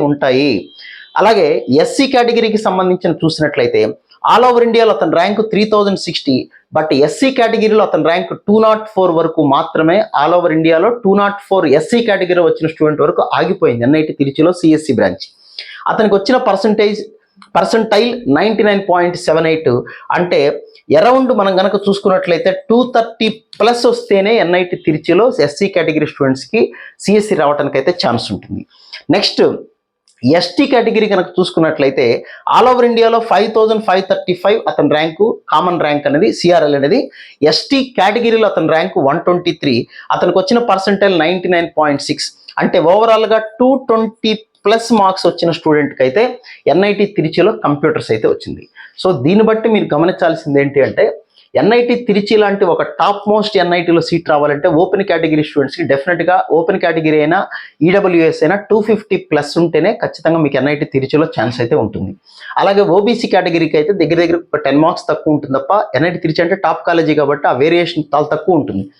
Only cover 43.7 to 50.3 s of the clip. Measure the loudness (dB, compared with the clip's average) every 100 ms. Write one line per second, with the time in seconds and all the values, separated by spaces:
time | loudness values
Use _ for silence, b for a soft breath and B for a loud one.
43.7 | 2 0 -2 -2 -4 -4 -4 -8 _ 0
44.7 | 0 2 2 2 0 -2 -2 -2 -2 0
45.7 | 0 0 0 0 0 -2 -4 B B 0
46.7 | 2 2 0 -2 -2 -2 0 0 0 -2
47.7 | -2 -2 -2 -4 -2 -2 -4 -8 -14 -16
48.7 | B B -4 -2 0 2 2 2 0 0
49.7 | 0 0 0 0 0 -2